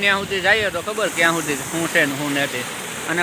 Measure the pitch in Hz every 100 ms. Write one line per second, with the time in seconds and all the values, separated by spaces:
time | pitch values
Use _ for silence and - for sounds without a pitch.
0 | 202 196 196 190 180 220 202 170 165 214
1 | 196 170 170 165 151 139 123 165 160 175
2 | 143 139 147 143 139 123 123 - - -
3 | - 170